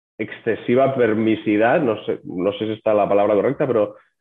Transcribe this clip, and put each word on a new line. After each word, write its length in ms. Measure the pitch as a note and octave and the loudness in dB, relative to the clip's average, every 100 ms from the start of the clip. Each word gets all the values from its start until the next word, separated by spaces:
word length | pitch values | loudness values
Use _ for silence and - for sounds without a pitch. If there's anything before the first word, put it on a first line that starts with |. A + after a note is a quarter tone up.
| _ - | _ -12
excesiva 760 | A2 - A#2 G2+ - B2 C3+ | -12 -8 -6 -4 0 2 2
permisividad, 840 | B2+ A2+ G#2+ A2 G#2+ A2 G#2 A2+ E3+ | 2 0 2 0 0 0 2 2 2
no 220 | B2+ G#2 | 0 -2
sé, 160 | - - | -4 -8
no 280 | - F2+ G2 | -8 -4 -4
sé 140 | G2+ A2 | -2 -6
si 60 | |
está 200 | G#2+ A2 | -4 0
la 140 | G#2+ G2 | 2 2
palabra 260 | G2+ G#2 | 2 2
correcta, 320 | G#2 G#2+ C#3 C#3 | 2 0 0 0
pero, 300 | A#2 G#2 - _ _ | 0 0 -4 _ _